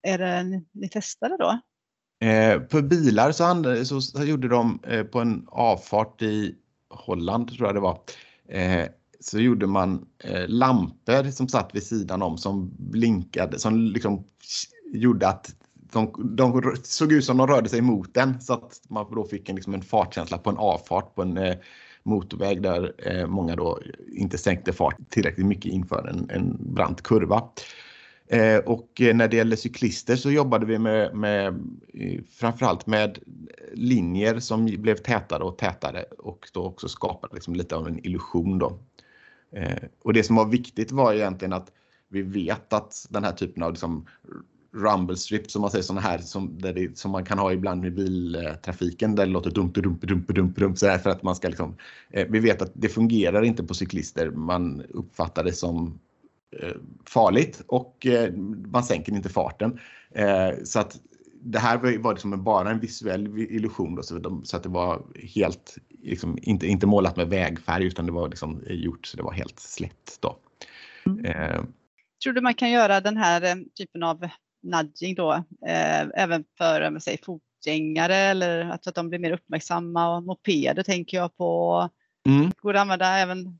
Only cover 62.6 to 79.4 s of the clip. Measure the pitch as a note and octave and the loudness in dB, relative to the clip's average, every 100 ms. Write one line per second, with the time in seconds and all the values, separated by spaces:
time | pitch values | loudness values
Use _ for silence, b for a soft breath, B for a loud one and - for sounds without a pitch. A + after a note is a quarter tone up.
62.6 | G2 A2 A2+ - G#2+ F#2+ G#2 G#2+ A2 A2 | 2 -2 -4 -6 -4 -4 -4 -6 -4 -4
63.6 | G#2+ - E2+ F2 - E2+ F2 E2+ - F2 | -4 -4 -6 -6 -8 -8 -8 -8 -6 -8
64.6 | F#2+ F2+ F2+ E2+ - - - G#2+ F2+ - | -4 -2 0 -2 -6 -18 -8 0 0 0
65.6 | - - _ - - F2 E2+ E2+ - G2 | -14 -20 _ -18 -8 -6 -4 -4 0 0
66.6 | E2 G2 G2+ G2+ F#2 F2+ E2+ F#2+ E2+ E2 | 2 4 6 6 4 0 0 0 0 -2
67.6 | - E2+ F#2 F2 F2 E2+ F2 F2+ D#2 D#2+ | -2 0 0 -2 -4 -4 -6 -6 -10 -10
68.6 | - F2 E2 E2 - - - F2 - - | -8 -6 -6 -8 -14 -10 -8 -6 -10 -12
69.6 | - - - _ - - - - _ _ | -18 -10 -10 _ -20 -8 -8 -8 _ _
70.6 | B B B B - G3+ A#3 D#2 D#2 G1+ | B B B B -2 -2 -4 -4 -2 -4
71.6 | - - _ _ _ _ C4+ B3 B3 A#3+ | -6 -14 _ _ _ _ -2 0 0 2
72.6 | A#3+ A#3+ G#3+ G3 G3 G#3+ F#3 E3+ F3+ F3+ | 2 4 4 4 2 2 2 4 2 -2
73.6 | F3 - F#3+ F3 E3 E3 F3 - _ _ | -8 -14 -12 -4 -4 -4 -8 -14 _ _
74.6 | F3 E3+ D#3 - F3+ F3+ E3 D3+ E3+ - | -4 -2 -2 -6 -6 -2 0 0 -2 -10
75.6 | - E3 D#3+ D#3 D3+ - F#3 E3 D3+ _ | -4 0 2 0 -2 -2 0 0 -4 _
76.6 | E3 D#3 D#3 D#3 - - - E3+ _ _ | 0 2 0 -4 -6 -8 -8 -14 _ _
77.6 | - D#3 D#3 D#3 E3+ F#3+ G3 F#3+ F3 E3+ | -4 -2 -2 0 2 4 4 2 0 0
78.6 | E3+ E3+ - F3 E3+ F3 E3+ E3+ | -2 -6 -8 -6 -6 -4 -2 -4